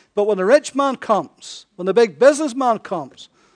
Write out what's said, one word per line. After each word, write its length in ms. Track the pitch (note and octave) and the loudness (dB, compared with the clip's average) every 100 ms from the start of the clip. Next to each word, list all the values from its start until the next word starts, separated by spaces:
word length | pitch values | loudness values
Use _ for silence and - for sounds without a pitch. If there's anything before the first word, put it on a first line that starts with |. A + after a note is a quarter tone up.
| _ | _
But 120 | - G#3 | -4 -2
when 120 | G3 | 0
the 80 | F#3 | 2
rich 300 | D4 B3+ C4 | 2 2 -4
man 220 | C#4 B3 | -2 -2
comes, 720 | - G3 C#3 _ - - - - | -2 -2 -4 _ -20 -20 -20 -10
when 80 | F#3 | -2
the 80 | |
big 260 | F#3+ A#3 D3 | 2 2 4
businessman 600 | C4 D4 D#4 B3 B3 G#3+ | 4 4 -2 -2 -2 -2
comes, 500 | - F3+ B2+ - - _ _ | -4 -10 -10 -16 -20 _ _